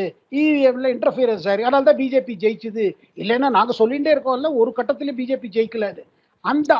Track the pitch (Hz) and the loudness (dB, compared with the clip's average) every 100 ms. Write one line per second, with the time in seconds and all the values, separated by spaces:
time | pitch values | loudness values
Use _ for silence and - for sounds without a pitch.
0 | 180 - _ 277 311 294 262 247 262 240 | -2 -8 _ -2 0 4 2 2 -2 -2
1 | 269 269 240 208 175 202 240 277 269 294 | -2 2 2 0 0 0 2 4 4 4
2 | 269 262 262 202 214 226 226 214 196 - | 2 -2 -2 -2 -2 -2 -6 -4 -4 -4
3 | _ - 190 247 277 202 233 233 220 285 | _ -8 -2 0 2 2 2 2 0 0
4 | 294 285 262 254 311 269 233 233 233 277 | 0 0 0 -2 -2 0 0 0 -4 -4
5 | 285 247 247 262 226 220 226 226 202 180 | -6 -6 -4 -6 -4 -4 -2 -2 -6 -8
6 | - _ _ _ 185 285 302 285 | -18 _ _ _ -2 0 2 0